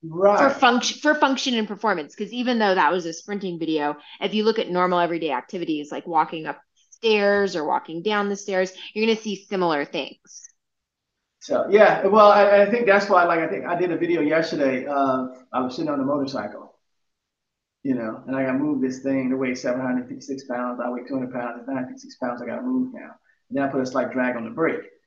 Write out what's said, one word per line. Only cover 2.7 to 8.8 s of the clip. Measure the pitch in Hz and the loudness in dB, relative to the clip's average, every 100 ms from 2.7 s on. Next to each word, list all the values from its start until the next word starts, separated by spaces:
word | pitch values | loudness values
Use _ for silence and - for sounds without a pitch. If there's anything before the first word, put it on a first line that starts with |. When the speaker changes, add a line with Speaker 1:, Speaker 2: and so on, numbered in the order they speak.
Speaker 2:
that | 185 151 | 4 4
was | 180 165 | 2 -4
a | |
sprinting | 165 - 202 190 170 | -10 -10 -8 -6 -6
video, | 160 156 147 147 - - | -2 -2 -2 -4 -12 -8
if | 196 | -4
you | 214 | 0
look | 214 220 | 2 0
at | - | 0
normal | 180 180 180 | 0 2 2
everyday | 175 170 160 | 0 0 -2
activities | 120 - 190 165 151 147 | -4 -6 -10 -6 -6 -6
like | 139 147 | -10 -2
walking | 160 165 165 151 | 0 0 -4 -10
up | 139 _ _ _ | -12 _ _ _
stairs | - 226 214 202 202 196 | -4 0 4 4 2 0
or | 175 | -2
walking | 151 135 - 165 | -2 -4 -4 -6
down | 180 208 202 | -2 -2 -2
the | 196 | -4
stairs, | - 190 185 - | -4 -2 -2 -4